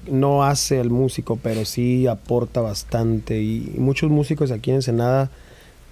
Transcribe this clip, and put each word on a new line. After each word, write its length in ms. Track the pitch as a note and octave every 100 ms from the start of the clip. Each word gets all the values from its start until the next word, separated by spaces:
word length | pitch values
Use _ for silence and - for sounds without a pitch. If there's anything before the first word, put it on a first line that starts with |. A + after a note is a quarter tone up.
| -
no 360 | C3+ C#3 C#3+
hace 360 | C#3 C#3 - C3+
al 100 | A#2+
músico, 500 | A#2+ C3 - - A#2
pero 240 | A#2+ A2 A2
sí 420 | - B2 B2+ B2+
aporta 540 | G#2+ - A#2+ A#2 B2
bastante. 800 | A2+ G2+ - B2 A2+ A2 G#2+ A2
Y, 300 | G#2+ A2+ C#3 B2
y 40 |
muchos 300 | B2+ C#3 D#3+
músicos 400 | D3+ C#3+ D3+ C#3+
aquí 200 | A2+ A#2+
en 60 | C3
Ensenada, 540 | B2+ A#2 A#2+ C3 C3+ - - - - - -